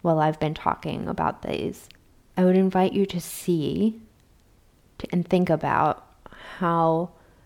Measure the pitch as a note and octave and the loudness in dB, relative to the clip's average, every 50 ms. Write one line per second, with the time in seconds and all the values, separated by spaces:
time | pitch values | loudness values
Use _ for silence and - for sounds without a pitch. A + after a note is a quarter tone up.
0 | - F3 D#3+ D#3 D3+ D#3 D#3 - - D3+ D#3 - - - - - - D#3+ - - | 0 0 2 4 2 2 2 0 -2 -4 -4 -2 -2 -2 -2 -2 -6 -8 -8 -6
1 | - - - - D#2+ - - - - - - - - C3+ - - - - - _ | -6 -6 -4 -2 -2 -2 -2 -4 -6 -6 -4 -4 -4 -6 -8 -10 -18 -20 -20 _
2 | _ _ _ _ _ _ _ - F#3 F3+ F3+ F#3 F#3+ F#3+ F#3 F#3 F#3 F#3+ - G3+ | _ _ _ _ _ _ _ 2 4 4 6 4 4 4 2 2 2 2 2 0
3 | G3 G3 - F3 - - - - - - F3 D#3+ C#3+ C#3+ - F3 G3+ A3 A3 A3+ | -2 0 -2 -8 -8 -8 -14 -6 -2 0 0 0 0 -2 -2 0 0 0 -2 -4
4 | - - _ _ _ _ _ _ _ _ _ _ _ _ _ _ _ _ _ - | -14 -20 _ _ _ _ _ _ _ _ _ _ _ _ _ _ _ _ _ -16
5 | - - - F3+ E3+ - - F3+ F3+ F3 D#3+ D3+ - C#3 - - D#3 D3+ - - | -12 -4 -4 -4 0 0 2 2 2 2 0 0 0 0 2 2 2 2 0 -4
6 | - - _ _ _ - - - - - - - F#3 E3+ E3+ E3 E3 E3 D#3+ D#3+ | -8 -20 _ _ _ -20 -20 -20 -20 -18 -8 -4 -2 0 2 4 4 4 2 0
7 | F3 F3+ - - - _ _ _ _ | -2 -6 -10 -20 -20 _ _ _ _